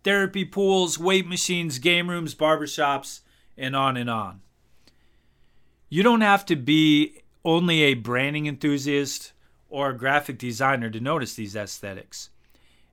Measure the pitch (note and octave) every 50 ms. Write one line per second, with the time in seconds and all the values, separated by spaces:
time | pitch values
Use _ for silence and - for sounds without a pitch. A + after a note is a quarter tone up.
0 | - G3 G3+ G3+ G3 F#3 G3 G3 F#3 - - G3 G3+ F#3+ F#3+ F#3+ F#3 E3+ C#3+ D#3+
1 | E3+ F#3 F#3+ F#3+ F#3 E3+ F3+ E3+ - - F3+ F3 E3+ D#3+ C3+ B2+ B2 F3 F3 F3
2 | F3 F3+ F3 F3 E3+ D3+ - - D#3 D#3 D#3 D#3 D3+ C#3+ - - D3+ C#3+ C#3 C3+
3 | - - - - _ _ _ _ _ - - - C3+ C3 C3+ C#3 C3+ C3+ B2+ B2
4 | A#2+ A#2+ A#2 A2 G#2 F#2 F#2 F#2+ - _ _ _ _ _ _ _ _ _ _ _
5 | _ _ _ _ _ _ _ _ _ _ _ _ _ _ _ _ _ _ D3 E3
6 | G3 B3 A#3+ A3+ A3 G#3 G3+ G3 - - F3+ C#3+ A#2+ B2+ D3+ D#3 D#3 D#3 D3+ D3
7 | D3+ - - - - _ _ _ - E3+ D#3+ E3+ F3 F3 E3 D#3+ D3+ C#3+ C3+ A#2+
8 | G#2+ A#2 A#2+ B2 C3 C#3+ D3 D3+ D3+ D3+ C#3+ C3+ - D3+ C#3+ C#3+ C3+ C#3+ C#3+ C#3+
9 | C#3+ C3+ - - - - - _ _ _ _ _ _ _ - C#3 C#3 C#3 C3 A#2+
10 | B2 C3+ C#3 D3 C#3+ - C3+ A2 B2 B2 A#2 G#2+ C3+ C3+ C#3 B2 A#2 A2+ A2 A2
11 | A#2+ C3+ D#3+ D#3+ B2+ G2+ - - A2 G2 G2 G#2+ G#2 F#2+ - - - G2+ F#2+ F#2+
12 | - _ - - - - _ _ _ _ _ _ _ _ _ _ _ _